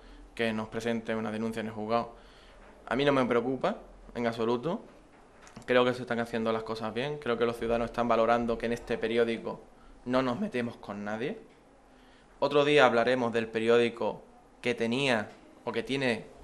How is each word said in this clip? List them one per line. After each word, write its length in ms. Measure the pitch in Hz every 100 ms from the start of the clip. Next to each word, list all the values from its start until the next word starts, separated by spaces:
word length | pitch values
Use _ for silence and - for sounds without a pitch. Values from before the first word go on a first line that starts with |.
| - - - -
que 160 | 113
nos 160 | 110 110
presente 480 | 113 117 113 110 110
una 160 | 110
denuncia 300 | 110 113 113
en 60 | 107
el 60 |
juzgado. 420 | 107 107 117 110 - - - - - - - -
A 120 | 123
mí 80 | 143
no 80 |
me 100 | 135
preocupa, 540 | 123 120 123 131 170 226 - - -
en 140 | 120 117
absoluto. 540 | 117 113 123 147 208 - - - - - - - - -
Creo 200 | 127 123
que 80 |
se 80 | 123
están 180 | 123 117
haciendo 320 | 117 117 110
las 120 | 110
cosas 300 | 110 110 110
bien, 260 | 113 143 151
creo 180 | 120 117
que 80 | 117
los 100 | 117
ciudadanos 340 | 117 117 113
están 160 | - 120
valorando 500 | 113 113 120 117 113
que 80 | 117
en 80 |
este 240 | 117 - 110
periódico 640 | 113 117 117 113 107 - - - - - 123
no 160 | 127
nos 180 | 131 143
metemos 360 | 208 123 117 -
con 280 | - 104 104
nadie. 320 | 110 139 220 - - - - - - - - - -
Otro 260 | 139 147 139
día 200 | 147 127
hablaremos 460 | 117 117 131 117
del 160 | 113 113
periódico 760 | 113 113 120 117 - 107 - - - - -
que 120 | 123
tenía 560 | 117 113 127 139 113 104 - - -
o 80 | 120
que 120 | 113
tiene 420 | 113 135 127 110 - -